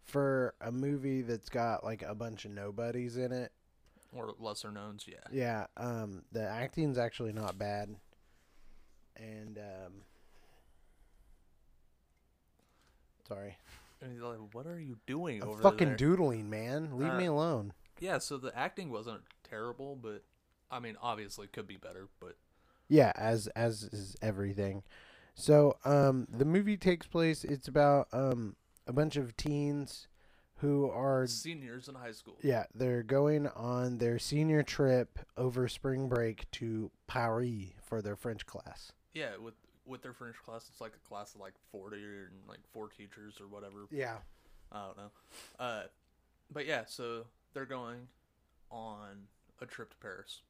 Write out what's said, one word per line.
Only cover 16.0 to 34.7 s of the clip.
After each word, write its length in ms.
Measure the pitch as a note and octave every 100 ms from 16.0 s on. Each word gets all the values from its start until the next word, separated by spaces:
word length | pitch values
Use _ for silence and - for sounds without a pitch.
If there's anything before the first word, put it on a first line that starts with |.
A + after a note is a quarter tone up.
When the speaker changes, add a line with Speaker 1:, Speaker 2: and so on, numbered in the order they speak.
| C#3 F#3 D#3 A2+ G#2
Speaker 1:
man. 460 | G#2+ A2+ C#3+ D#3+ B2+
Leave 160 | D3+
me 120 | - F3+
Speaker 2:
Uh, 40 |
Speaker 1:
alone. 420 | D3 E3 C3+ G2+ - - -
Speaker 2:
yeah, 200 | F3+ D3
so 200 | - C#3
the 180 | B2+ A#2+
acting 340 | D#3+ F#3+ F3
wasn't 320 | A2+ A2+ A2 - -
terrible, 500 | - A2 A#2 A#2+ C#3 C#3
but, 280 | A2+ G#2 - _ _ _ _
I 80 | B2+
mean, 160 | A#2+ G#2+
obviously 460 | A#2+ A2 G#2 - G2+
could 200 | - G2+
be 100 | F#2+
better, 320 | F#2 F#2 G2 _
but 180 | F2 - _ _ _ _ _
Speaker 1:
Yeah, 240 | D3+ A#2+
as, 320 | - A2 A2+ G#2
as 360 | - A#2 G#2+
is 320 | G#2 G#2 G2 -
everything. 640 | A2 G2 G2+ G2 G2 G2 - - - - -
So, 440 | - - D3 C#3+ -
um, 420 | C3+ C#3+ C#3+ C3 A#2+
the 160 | A2+
movie 320 | C#3+ F3+ G#3 G3+
takes 300 | F#3 F3 -
place, 380 | E3+ E3 D#3
it's 240 | - C#3+ -
about, 400 | C#3 C#3+ C#3+ -
um, 440 | - C3+ B2 A2 - _ - -
a 60 |
bunch 240 | B2 D#3 D3
of 200 | B2+ -
teens 720 | D3 D3 C#3+ C#3+ C#3 - - _ - - _ -
who 340 | C#3+ C#3+ C#3
are 360 | - C3+ C3 B2+
Speaker 2:
Seniors 640 | - D#3+ E3 C3 B2 B2+
in 60 |
high 160 | C3 A#2+
school. 240 | A2 - -
Speaker 1:
Yeah, 240 | D3 A#2+ G2
they're 280 | A2 B2+ B2
going 420 | A2 C3+ D3 D3+ C#3+
on 500 | - A#2 B2 B2 B2
their 200 | A#2+ A#2+
senior 440 | - C#3+ D#3 D3+
trip 560 | C#3+